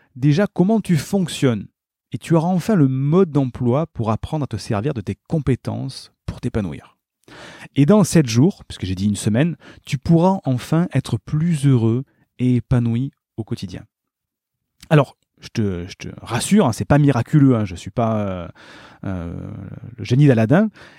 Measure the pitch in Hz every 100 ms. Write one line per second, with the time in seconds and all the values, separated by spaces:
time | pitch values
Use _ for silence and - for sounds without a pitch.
0 | _ 127 143 147 208 - 185 220 - 160
1 | - 196 175 - 135 107 - _ _ _
2 | _ 120 - 165 165 185 - 208 135 131
3 | 143 175 185 143 131 - 123 131 165 -
4 | 110 107 - 156 135 107 - 101 127 123
5 | 95 98 - 160 139 123 - 110 135 -
6 | - _ - - 123 117 92 71 - _
7 | _ _ _ - - - - - 147 208
8 | 175 165 131 113 165 - - - 90 92
9 | 104 98 113 110 170 151 - - - 139
10 | - 165 180 190 - 123 - 160 180 131
11 | - 113 - 151 170 156 139 127 113 120
12 | 139 _ _ - 127 123 - 123 117 117
13 | 139 - _ - 107 120 92 87 - _
14 | _ _ _ _ _ _ _ _ - 151
15 | 127 _ _ _ - - 101 87 92 -
16 | - - - 113 - 208 143 - 101 143
17 | 143 123 - 156 135 117 104 85 - 123
18 | 113 110 101 90 82 - - - - -
19 | - 92 85 90 92 101 101 - - -
20 | 104 123 147 113 110 156 220 - -